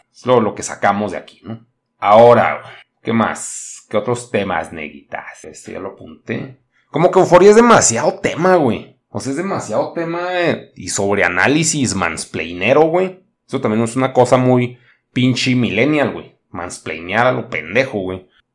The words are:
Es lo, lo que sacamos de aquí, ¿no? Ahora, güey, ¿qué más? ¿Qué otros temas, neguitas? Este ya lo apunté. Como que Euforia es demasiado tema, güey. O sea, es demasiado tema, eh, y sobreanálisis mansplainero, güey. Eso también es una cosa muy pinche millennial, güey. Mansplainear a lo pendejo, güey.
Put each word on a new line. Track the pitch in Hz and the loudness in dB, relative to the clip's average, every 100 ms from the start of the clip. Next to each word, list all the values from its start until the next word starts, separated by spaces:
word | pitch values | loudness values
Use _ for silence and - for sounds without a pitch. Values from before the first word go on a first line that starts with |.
| _ | _
Es | _ 117 | _ 0
lo, | 123 | 2
lo | 104 - | 2 -4
que | |
sacamos | - - 101 101 104 | -12 -2 0 0 -4
de | 82 | -8
aquí, | - _ | -14 _
¿no? | 87 113 _ _ _ - | -16 -16 _ _ _ -4
Ahora, | 104 107 120 117 85 73 | 4 8 8 6 2 -2
güey, | - - _ _ | -12 -20 _ _
¿qué | - | -4
más? | 113 98 76 - - - - - | -2 -2 -4 -12 -14 -16 -20 -6
¿Qué | 107 | -6
otros | 123 120 - | -4 -6 -4
temas, | 107 95 85 80 | -4 -2 -6 -6
neguitas? | 82 76 73 - - - - 80 | -12 -14 -16 -16 -14 -14 -20 -20
Este | 76 - | -20 -16
ya | 87 | -14
lo | 95 | -14
apunté. | - - - - 113 - - _ _ _ | -16 -20 -18 -12 -10 -10 -18 _ _ _
Como | 143 175 | 0 2
que | 185 | 4
Euforia | 156 175 202 | 6 6 8
es | 214 | 8
demasiado | 240 196 - 113 156 - | 6 6 4 0 -2 -2
tema, | - 101 185 180 | -6 -2 2 2
güey. | 135 90 73 _ _ | 2 -2 -8 _ _
O | 107 | -10
sea, | 123 | -8
es | 139 | -8
demasiado | 190 165 - 110 - | -6 -8 -6 -4 -4
tema, | 170 165 170 180 180 | -6 -8 -6 -6 -2
eh, | 165 120 - - | -2 -4 -8 -16
y | 90 | -8
sobreanálisis | - 101 101 87 90 104 151 160 156 117 | -4 -2 0 0 2 2 2 -2 -2 -2
mansplainero, | 98 85 82 - 92 82 87 104 139 160 | -2 -4 -6 -10 -10 -10 -4 2 4 2
güey. | 175 185 - _ _ - | 0 -4 -8 _ _ -10
Eso | 120 | -6
también | 120 107 | -2 -2
es | 117 123 | -2 -2
una | 131 | -2
cosa | 131 123 127 | 2 4 4
muy | 127 123 123 123 _ _ _ | 4 2 0 -8 _ _ _
pinche | 127 127 127 131 127 | -2 0 0 0 0
millennial, | 110 95 135 151 120 | 0 0 0 0 -2
güey. | 85 78 _ _ | -4 -14 _ _
Mansplainear | 90 87 - - 80 87 104 127 | -12 -12 -12 -12 -12 -4 0 0
a | |
lo | 127 104 | 0 -6
pendejo, | 85 78 107 131 104 | -10 -4 -4 -2 -4
güey. | 92 92 - _ _ | -6 -8 -14 _ _